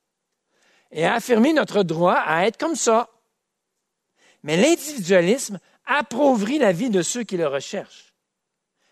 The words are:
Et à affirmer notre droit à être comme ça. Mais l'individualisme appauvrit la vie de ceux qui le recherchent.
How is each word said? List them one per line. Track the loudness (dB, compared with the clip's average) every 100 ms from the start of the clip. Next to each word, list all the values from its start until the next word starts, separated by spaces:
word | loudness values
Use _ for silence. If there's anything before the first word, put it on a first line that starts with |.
| _ _ _ _ _ _ _ _ _
Et | -4
à | -2 -2
affirmer | 0 2 4
notre | 2 0 0
droit | -2 0 2
à | 2 0 0 0
être | -2
comme | -6 -2
ça. | 2 2 0 _ _ _ _ _ _ _ _ _ _ _ _ _
Mais | -4 0
l'individualisme | 2 2 -4 -10 2 2 4 0 -4 -12 -16 _ -4
appauvrit | -4 -2 0 2 2 0 0
la | 2
vie | 0 -2
de | -2
ceux | -2 -6
qui | -6 -4
le | -4
recherchent. | -4 -8 -12 -12 -20 _ _ _ _ _ _ _ _ _